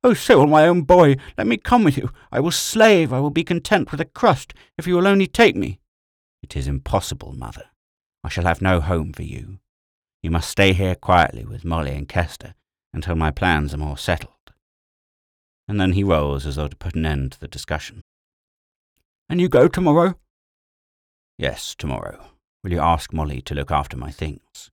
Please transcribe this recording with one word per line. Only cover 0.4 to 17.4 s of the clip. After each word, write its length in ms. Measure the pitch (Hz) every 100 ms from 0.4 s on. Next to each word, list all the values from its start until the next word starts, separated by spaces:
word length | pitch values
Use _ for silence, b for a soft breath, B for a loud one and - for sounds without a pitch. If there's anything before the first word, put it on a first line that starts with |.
| 147
my 180 | 151 165
own 160 | 175
boy, 320 | 139 180 156 135 B -
let 80 | 92
me 100 | -
come 280 | - 247
with 120 | 208 -
you. 160 | - - b
I 80 | -
will 100 | 156
slave, 640 | - - 220 220 196 151
I 80 | 127
will 100 | 143
be 140 | 151
content 480 | 170 170 - 202 -
with 80 | 143
a 40 |
crust, 480 | 175 - 233 151 - - b -
if 120 | 170
you 80 | 180
will 100 | 190
only 220 | 196 190
take 260 | - 196
me." 240 | - 92 92 _ _ _ _ _ _
"It 140 | - -
is 100 | 67
impossible, 640 | 69 - 98 - 65 -
mother. 360 | 65 60 - - _ _ _ _ _
I 40 | -
shall 160 | -
have 180 | 87 85
no 180 | 95 90
home 320 | 76 87 80
for 100 | 80
you. 380 | 78 65 90 95 _ _ _ _ _ _
You 80 | 85
must 180 | 82 -
stay 240 | - 98
here 220 | 92 95
quietly 500 | 87 - 90 80 55
with 200 | - -
Molly 280 | 82 82 71
and 160 | 71 71
Kester 460 | 95 85 - - - _ _ _
until 240 | 90 87 82
my 140 | 78
plans 440 | 71 92 78 73
are 40 | 73
more 200 | 76 69
settled." 540 | - 82 - _ _ _ _ _ _ _ _ _ _ _ _ _ -
And 140 | 104
then 120 | 92
he 120 | 92
rose 420 | 98 80 73 69 73
as 100 | 69
though 120 | 73
to 80 | -
put 180 | -
an 120 | 80 80
end 260 | 71 67
to 80 | -